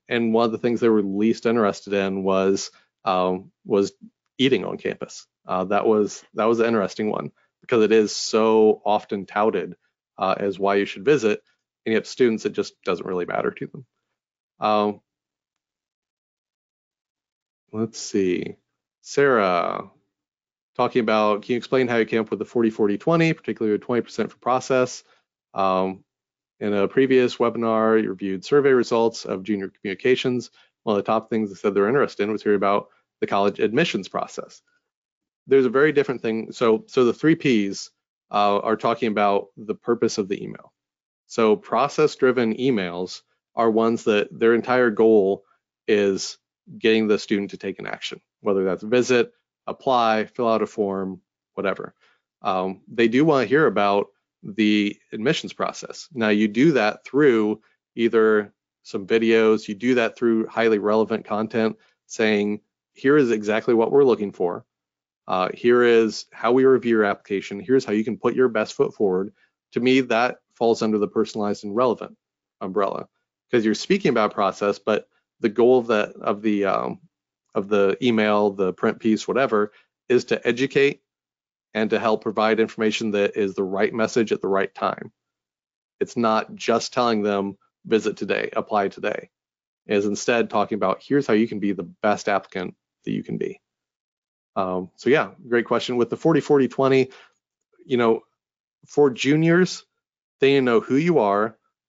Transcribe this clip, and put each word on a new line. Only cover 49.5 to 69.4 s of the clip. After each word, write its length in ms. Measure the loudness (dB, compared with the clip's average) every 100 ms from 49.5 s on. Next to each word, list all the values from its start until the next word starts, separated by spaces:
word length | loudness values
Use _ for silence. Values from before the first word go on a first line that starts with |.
| _ -14
apply, 600 | -6 -2 0 2 0 -4
fill 220 | -4 -2
out 140 | 0
a 60 | -2
form, 540 | -2 -4 -4 -6 -10 _ _ _ -6
whatever. 400 | -6 -6 -10 _ _ _ _ _
Um, 380 | -4 -2 -4 -8 -8
they 200 | 0 2
do 180 | 2 2
wanna 200 | 2 2
hear 200 | 2 2
about 420 | 2 2 0 -2 _ _ _
the 540 | -10 0 2 2 0 -6 _
admissions 420 | -6 -4 -4 -8
process. 540 | -8 -8 -8 -16 -18 -14
Now, 160 | -4 0
you 180 | 2 2
do 260 | 2 2
that 300 | 4 0 -4
through 580 | -4 2 4 4 0 -4 _ _ _ -2
either 580 | 0 2 4 2 -2 _ _ _
some 220 | -12 -10 -2
videos, 640 | 0 4 4 4 2 -2
you 80 | -4
do 200 | 0 0
that 200 | 0 0
through 320 | 0 0 -2
highly 320 | 0 2 2
relevant 460 | 2 0 0 -4 -4
content 520 | -6 -4 -2 -2 -4 _ _ _
saying, 540 | -2 0 2 0 -4 _ _ _
"Here 240 | -2 2 4
is 120 | 4
exactly 460 | 0 0 -2 2 2
what 160 | 4
we're 120 | 4
looking 280 | 4 2 -2
for. 340 | -4 -6 -6 -14 _ _ _ _ _ -6
Uh, 220 | -4 -4
here 300 | 0 2 4
is 420 | 6 4 2 -2 -14
how 180 | -6 0
we 140 | 4 4
review 300 | 4 2 2
your 80 |
application. 560 | 0 -2 -6 -8 -6 -10
Here's 260 | 0 0 2
how 80 |
you 100 | -2
can 140 | -2 -4
put 160 | -2
your 160 | 2 0
best 240 | 0 -4
foot 220 | -2 -4 0
forward." 360 | 0 0 -4 -12